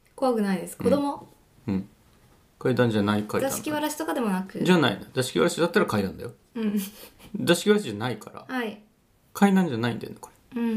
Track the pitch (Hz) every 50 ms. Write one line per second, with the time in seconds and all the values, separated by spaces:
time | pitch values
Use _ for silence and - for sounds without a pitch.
0 | _ _ - - 269 254 233 220 202 196 190 170 175 180 - - - 240 269 285
1 | 285 285 277 - - - _ _ _ _ _ _ - - 95 95 - - _ _
2 | _ _ _ _ _ _ _ _ _ _ _ - - 131 123 120 123 117 107 107
3 | 101 104 104 104 104 - - 95 - 269 262 214 - 302 302 294 302 294 294 -
4 | 320 339 311 294 233 208 185 185 185 - - 196 - 165 185 170 139 117 98 -
5 | - - - 131 127 - - 175 - 170 - - 165 175 - 208 175 - - 104
6 | 95 92 76 - - - - _ _ _ - 233 220 208 202 208 190 - - -
7 | - - _ - - - - - 127 160 175 - - 208 214 208 208 127 101 101
8 | 113 127 113 - - - - - - - 262 254 233 208 208 - _ _ _ _
9 | _ _ _ _ _ _ - - 202 202 190 190 180 160 123 110 117 120 - -
10 | - - - - - - _ _ _ - 262 233 233 233 226